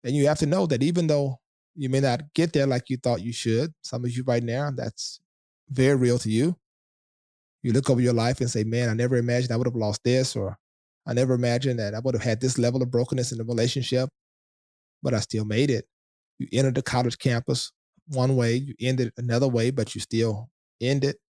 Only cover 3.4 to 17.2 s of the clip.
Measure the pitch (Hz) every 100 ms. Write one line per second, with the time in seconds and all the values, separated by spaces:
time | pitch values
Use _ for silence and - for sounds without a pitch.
3.4 | 117 113 160 - - 123 123 120 127 117
4.4 | 117 123 147 123 113 - - - _ _
5.4 | _ _ _ 131 131 139 123 120 110 110
6.4 | 156 180 _ _ _ _ _ _ _ _
7.4 | _ _ 127 120 135 123 123 117 117 127
8.4 | 120 113 110 117 120 113 123 127 120 123
9.4 | 123 117 123 120 107 104 120 127 123 110
10.4 | 98 101 _ _ _ _ - 120 131 123
11.4 | 120 120 135 117 104 107 131 120 120 113
12.4 | 127 123 120 131 127 127 127 127 123 117
13.4 | 113 117 120 139 120 127 135 _ _ _
14.4 | _ _ _ _ _ _ 131 113 - 110
15.4 | 107 107 143 117 - _ _ _ _ _
16.4 | - 120 135 123 - 123 123 -